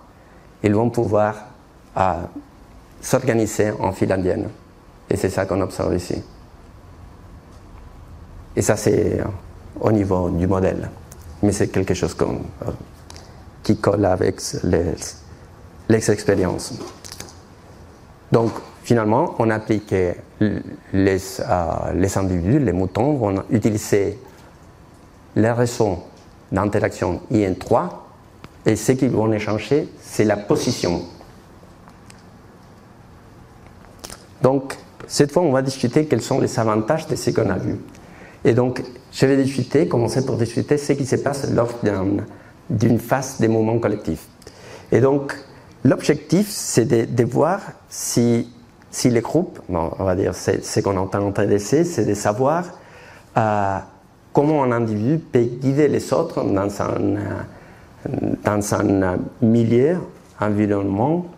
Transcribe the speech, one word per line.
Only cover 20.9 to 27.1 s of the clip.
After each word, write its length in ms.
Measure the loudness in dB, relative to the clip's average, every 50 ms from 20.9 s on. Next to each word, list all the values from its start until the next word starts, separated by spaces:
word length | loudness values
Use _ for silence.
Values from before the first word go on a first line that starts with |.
| 0
euh, 1000 | 2 2 2 2 0 -2 -6 -8 -6 -4 -2 0 0 0 -2 -2 -4 -4 -2 -2
les 240 | 0 0 0 0 0
individus, 400 | 0 0 0 0 0 2 2 2
les 140 | 2 2 0
moutons, 420 | 0 -2 -2 0 0 0 2 2
vont 280 | 0 0 0 0 -2 -2 0
utiliser 680 | 0 2 2 2 0 -2 -2 0 0 2 2 0 -4 -8 -12 -20 -20 -20 -20 -20 -20 -20 -20 -20 -20 -20 -20 -20 -20 -20 -20 -20 -20 -20 -14 -4 0
les 140 | 2 2 2
réseaux 480 | 2 2 0 0 0 0 0 0 0 -2 -6 -12 -20 -20 -20 -20 -20 -20 -10 -2 0
d'interaction 680 | 0 2 2 2 2 0 0 0 -2 -2 -2